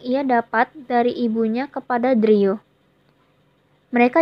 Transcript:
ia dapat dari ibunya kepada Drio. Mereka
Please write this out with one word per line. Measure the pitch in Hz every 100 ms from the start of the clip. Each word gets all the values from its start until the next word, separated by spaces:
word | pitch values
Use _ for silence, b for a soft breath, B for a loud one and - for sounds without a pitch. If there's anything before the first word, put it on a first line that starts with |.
| 254
ia | 262
dapat | 277 240 233 220 254 311 247
dari | 240 240 -
ibunya | 240 220 226 226 285
kepada | - - 247 247
Drio. | 254 214 208 196 202 - _ _ _ _ _ _ _ _ _ _ _ _
Mereka | 247 247 330